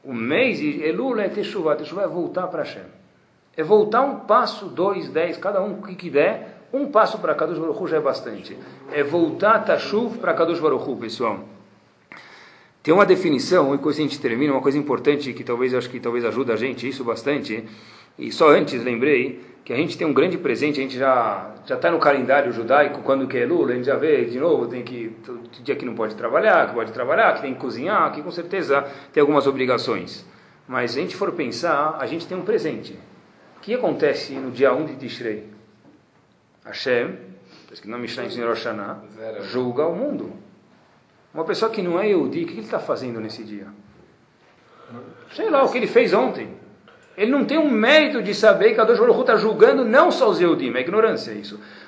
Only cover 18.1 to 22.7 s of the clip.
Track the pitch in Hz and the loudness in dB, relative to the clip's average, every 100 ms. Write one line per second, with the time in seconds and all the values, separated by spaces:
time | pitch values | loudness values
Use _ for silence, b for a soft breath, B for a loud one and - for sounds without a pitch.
18.1 | - 120 - 156 165 156 127 123 117 139 | -12 -10 4 6 6 4 -4 -4 0 2
19.1 | 131 135 151 B B - 123 165 - 165 | 2 0 -6 B B -6 -4 -4 -2 0
20.1 | 135 175 170 151 113 147 135 135 127 135 | 2 2 0 -2 0 0 -2 -4 0 2
21.1 | 123 113 98 98 - - 127 170 165 143 | 4 2 -2 -8 -16 -8 0 0 4 4
22.1 | 139 123 143 123 110 113 | 4 4 2 2 -4 2